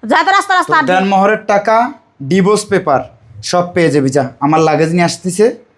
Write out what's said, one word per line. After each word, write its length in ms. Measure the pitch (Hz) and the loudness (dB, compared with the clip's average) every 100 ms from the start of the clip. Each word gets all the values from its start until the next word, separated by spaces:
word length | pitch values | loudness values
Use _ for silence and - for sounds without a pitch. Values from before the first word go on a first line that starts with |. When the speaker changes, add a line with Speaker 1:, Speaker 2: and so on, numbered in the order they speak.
Speaker 1:
যা 160 | 220 320 339 | 0 0 2
তো 60 | 392 | 0
রাস্তা 160 | - | 2
রাস্তা 200 | 370 339 | -2 0
Speaker 2:
তোর 60 | 330 | 0
Speaker 1:
আড্ডি। 120 | 285 | 2
Speaker 2:
দেনমোহরের 500 | 185 190 196 196 214 - | 0 2 2 2 0 0
টাকা, 240 | 202 208 220 247 - _ _ 139 | -2 2 0 0 -6 _ _ -2
ডিভোর্স 340 | 185 185 208 - | 0 2 0 0
পেপার 320 | 196 180 131 - - - - - | -4 0 -2 -2 -16 -20 -18 -4
সব 140 | 180 175 | -2 -2
পেয়ে 160 | 180 165 | 0 0
যাবি, 160 | 147 135 135 | 2 0 -2
যা। 80 | 127 - 143 | -4 -4 -2
আমার 160 | 160 160 | 2 2
লাগেজ 240 | 156 160 175 | 0 0 0
নিয়ে 120 | 170 | 0
আসতেছে 360 | 170 185 180 220 247 - | -2 -8 0 0 0 -16